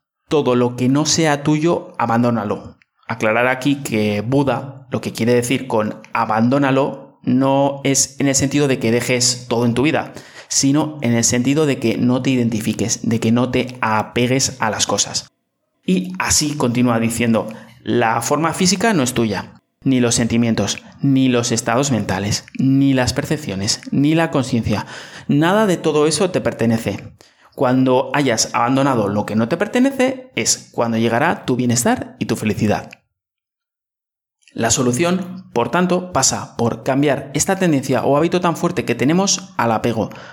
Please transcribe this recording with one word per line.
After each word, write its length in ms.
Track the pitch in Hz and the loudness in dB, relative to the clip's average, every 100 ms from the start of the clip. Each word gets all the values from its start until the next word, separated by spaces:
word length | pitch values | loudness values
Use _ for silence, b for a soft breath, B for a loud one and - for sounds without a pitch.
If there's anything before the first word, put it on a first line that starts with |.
| _ _ _ | _ _ _
"Todo 280 | 156 123 123 | 0 2 2
lo 180 | 123 123 | 2 0
que 120 | 127 | 2
no 180 | 139 147 | 2 2
sea 380 | - 160 143 | 2 2 0
tuyo, 500 | 147 151 165 175 - - | 0 2 2 0 -2 -4
abandónalo". 800 | 113 117 120 117 104 101 85 - _ _ - | 0 2 2 0 -2 -6 -8 -20 _ _ -12
Aclarar 400 | 123 110 113 123 | -2 0 2 2
aquí 300 | 127 131 139 | 0 0 -2
que 440 | 139 107 107 104 | -2 -2 0 -2
Buda, 680 | 107 135 139 123 135 - - | 0 0 0 -2 -6 -14 -10
lo 100 | 110 | -8
que 120 | - | -6
quiere 200 | - 117 | -2 2
decir 360 | 123 120 135 - | 2 2 -2 -2
con 340 | 113 107 - - | -2 -2 -6 -8
"abandónalo", 1080 | 117 113 110 117 139 139 135 143 - - _ | -4 -2 2 2 2 2 2 0 -4 -16 _
no 580 | - 127 135 139 139 139 | -2 0 2 2 0 0
es 320 | 139 135 - - | -2 0 -2 -2
en 80 | 139 | 0
el 80 | |
sentido 320 | 131 139 143 143 | 0 0 0 0
de 140 | 131 | 0
que 100 | 117 | 0
dejes 560 | 120 120 123 120 - - | 0 0 0 0 -4 -4
todo 160 | 117 | 0
en 80 | 120 | 0
tu 100 | 113 | 2
vida, 300 | 143 131 - B B B B | 2 0 -4 B B B B
sino 500 | - 135 143 151 151 | 0 2 2 0 -2
en 120 | 117 | 0
el 120 | 117 | 2
sentido 400 | 117 123 120 143 | 2 0 2 2
de 140 | 156 123 | 2 0
que 180 | 113 - | 0 0
no 240 | 123 127 | 0 2
te 80 | 127 | 0
identifiques, 760 | 127 120 110 107 110 101 - 113 | 0 0 0 -2 -2 -2 -2 -2
de 120 | 113 | -2
que 120 | 113 | 2
no 180 | 117 123 | 2 2
te 280 | 123 127 - | 0 -2 -4
apegues 760 | 113 110 104 - 123 131 127 - | -2 -2 -2 -2 0 0 -2 -2
a 80 | 110 | -4
las 180 | 101 - | -2 -2
cosas. 440 | 101 - - - _ _ _ _ _ - | -2 -2 -6 -12 _ _ _ _ _ -2
Y 260 | 185 185 - | -2 -2 -6
así 360 | 120 - 151 | -2 0 -2
continúa 460 | 143 131 117 123 113 | 0 0 2 2 2
diciendo: 480 | 113 113 120 113 90 B B B | 0 0 2 0 -2 B B B
"La 380 | - 117 117 117 | -2 0 2 0
forma 320 | 120 147 165 | 0 0 0
física 400 | 147 180 190 226 | 0 0 2 0
no 100 | 196 | 2
es 120 | 123 | 0
tuya, 480 | - 113 95 - - _ _ | 0 -2 -2 -8 -18 _ _
ni 180 | 139 127 | 0 2
los 160 | 120 117 | 2 2
sentimientos, 680 | 117 117 117 110 101 - B B | 0 2 2 0 -2 -6 B B
ni 300 | 139 135 131 | 2 4 4
los 200 | 120 120 | 2 0
estados 400 | 113 - 117 143 | -2 0 0 0
mentales, 520 | 113 98 95 101 107 - - | 0 0 -2 -2 -4 -6 -2
ni 340 | 131 135 139 | 2 4 4
las 220 | 131 123 | 2 0
percepciones, 680 | 143 147 151 - 95 101 - - | -2 -4 -4 -4 -6 -4 -4 -4
ni 240 | - 143 | 0 2
la 160 | 160 165 | 2 0
conciencia. 540 | 156 127 120 110 104 - B B B B | -2 0 -2 0 -4 -4 B B B B
Nada 360 | 139 165 202 | 2 2 2
de 140 | 220 170 | 2 0
todo 280 | 165 151 151 | 2 4 4
eso 220 | 156 190 | 2 0
te 140 | 160 | 0
pertenece. 720 | 117 - 117 113 110 92 - - b b b | -2 0 0 0 -2 -6 -10 -20 b b b
Cuando 560 | - 131 131 131 127 131 | -4 0 2 4 2 2
hayas 380 | 143 139 110 - | 0 0 0 0
abandonado 560 | 117 117 135 139 127 101 | 0 0 2 2 0 0
lo 160 | 104 | -2
que 100 | 104 | -2
no 140 | 104 117 | -2 -2
te 80 | 165 | -2
pertenece, 720 | 208 247 262 269 254 262 - - | -2 0 0 2 -2 -2 -6 -4
es 320 | - - - | -2 -4 -6
cuando 260 | - 117 113 | -4 -2 0
llegará 480 | 113 117 156 202 - | 0 2 0 -2 -2
tu 100 | 123 | 0
bienestar 600 | 123 117 220 247 - - | 0 0 0 -2 -4 -8
y 80 | - | -4
tu 100 | 113 | -2
felicidad". 540 | 214 - 107 87 - - _ _ _ _ _ _ _ _ _ _ _ _ _ _ _ | -2 0 0 0 -4 -18 _ _ _ _ _ _ _ _ _ _ _ _ _ _ _
La 160 | - 113 | -6 -2
solución, 760 | - 123 123 170 180 - - - | 0 0 2 0 0 -4 -12 -6
por 180 | 120 117 | -2 0
tanto, 400 | 175 180 180 180 | 2 2 0 -2
pasa 460 | 135 127 113 - - | 0 0 -2 -6 -4
por 260 | 117 - | -2 -2
cambiar 480 | - 135 147 131 - | -2 0 2 0 -2
esta 220 | - - 185 | -4 -2 0
tendencia 460 | 185 143 - 127 | 2 0 0 0
o 120 | 107 143 | 2 2
hábito 240 | 170 180 | 2 2
tan 160 | 180 156 | 0 0
fuerte 280 | 175 180 | -2 -2
que 100 | 117 | -2
tenemos 580 | 117 123 170 196 - - - | 0 2 2 2 -2 -4 -2
al 140 | 117 | 0
apego, 380 | 107 117 113 98 B B | 0 0 -2 -4 B B